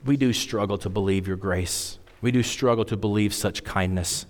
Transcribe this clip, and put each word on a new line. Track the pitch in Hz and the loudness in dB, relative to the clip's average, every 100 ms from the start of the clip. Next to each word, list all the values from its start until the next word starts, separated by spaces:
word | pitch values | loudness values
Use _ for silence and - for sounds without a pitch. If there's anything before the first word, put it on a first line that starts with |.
| 135 | 0
we | 143 | 2
do | 131 | 2
struggle | 113 - 110 101 101 | 0 -2 -2 0 -2
to | 98 | -2
believe | 101 98 98 95 | 0 2 2 0
your | 92 | -4
grace. | 98 90 87 - - - - - | -2 -2 -2 -4 -6 -12 -20 -4
We | 120 | 0
do | 123 | 2
struggle | 120 - 127 117 107 | 0 2 2 4 0
to | 104 | 0
believe | 107 104 104 | 0 2 2
such | - 104 - - | 0 -4 -4 -4
kindness. | 98 92 92 87 - | -2 0 0 -2 -4